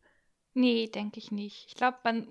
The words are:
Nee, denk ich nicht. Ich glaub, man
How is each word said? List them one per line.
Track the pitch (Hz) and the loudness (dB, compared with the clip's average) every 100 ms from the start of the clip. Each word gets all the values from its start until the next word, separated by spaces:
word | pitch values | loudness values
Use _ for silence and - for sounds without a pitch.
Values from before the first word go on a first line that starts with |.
| _ _ _ _ _ | _ _ _ _ _
Nee, | - 254 233 220 | 2 4 4 0
denk | - 208 214 | -4 -6 -8
ich | - | -8
nicht. | 208 202 - - | -8 -8 -12 -10
Ich | |
glaub, | - 254 247 | 0 0 0
man | 233 226 220 | 0 0 -2